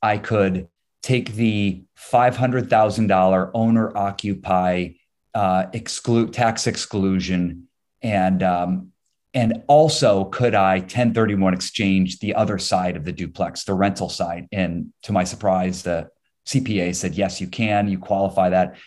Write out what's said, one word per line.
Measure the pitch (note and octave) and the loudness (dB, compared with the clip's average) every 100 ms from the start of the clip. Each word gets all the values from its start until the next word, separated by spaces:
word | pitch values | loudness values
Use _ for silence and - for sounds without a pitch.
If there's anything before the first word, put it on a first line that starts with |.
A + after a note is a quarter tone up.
I | A2 G#2+ | -2 -2
could | - G#2+ G2 F#2 F#2 _ _ _ | 0 0 2 0 -8 _ _ _
take | - B2+ - | -2 -2 -2
the | G#2+ A2+ G#2 G2+ F2+ - | -2 0 2 0 -2 -10
five | _ - A#2+ B2 B2 | _ 0 4 4 2
hundred | B2+ B2+ - | 0 0 2
thousand | A2 G#2+ G#2+ G#2 | 2 4 2 2
dollar | F#2+ F#2 F#2+ F#2+ | 4 4 2 0
owner | A2+ A2+ A2+ G#2+ G2+ | 0 2 2 0 -2
occupy, | G2+ - G#2 G2 G2 F#2 F2+ F2+ E2+ - _ _ _ | -4 -4 -6 -6 0 0 2 0 -4 -10 _ _ _
uh, | A2 F#2+ F#2 F2+ | -2 0 0 -2
exclude, | A2+ - - - A#2 A2+ | -8 -10 -8 0 0 0
tax | - A2+ A2+ A#2+ | 0 -2 0 -4
exclusion. | G#2 - G#2 F#2+ F#2+ F#2 F2+ F2 E2+ - _ _ _ | -4 -4 -2 0 0 -2 -2 -2 -6 -16 _ _ _
And, | A2+ G2 F#2 F#2 | -4 0 2 2
um, | F#2 F2 F2+ F#2 - _ _ _ _ C3 | 0 0 -2 -4 -6 _ _ _ _ -2
and | A2+ A2+ - | 0 0 4
also, | D3+ D#3 - B2 G2 F#2+ | 6 6 4 4 4 0
could | - A#2+ | 0 2
I | G#2 F#2+ F#2+ | 4 4 2
ten | F#2 B2 A#2+ | -2 0 0
thirty-one | A2+ G#2 G2 F#2+ | 2 2 2 2
exchange | F#2 - - G2 F#2+ F#2 - | 0 -4 -2 2 2 0 -2
the | G#2 G#2+ | -4 0
other | G#2 G2 | 0 -2
side | - F#2 F2+ E2 | -2 -2 -2 -4
of | |
the | D#2+ | -8
duplex, | E2 E2 - E2+ - | -8 -8 -6 -8 -6
the | - | -4
rental | F#2 G2 F#2 F2 | 0 0 -2 -6
side? | - E2+ E2+ D#2+ | -6 -6 -8 -8
And | G2 F2 E2+ - _ | -4 -2 -4 -8 _
to | - | -4
my | F#2 | -2
surprise, | F#2 - G2+ F#2 F#2 F2+ | -2 -2 0 0 0 -4
the | F2+ E2 D#2+ _ _ _ - | -4 -4 -6 _ _ _ -4
C | C3+ | -2
P | - G2+ | -2 -2
A | F2+ | -2
said, | F2+ F#2 D#2+ | -4 -4 -2
"Yes, | F#2+ - | -4 -4
you | F#2 | -8
can, | - A2 G#2 G#2 | -4 0 0 0
you | F#2 | -2
qualify | - G2 F#2+ F#2+ F#2 | -2 -2 0 0 2
that." | F#2 F2+ - | 2 0 -4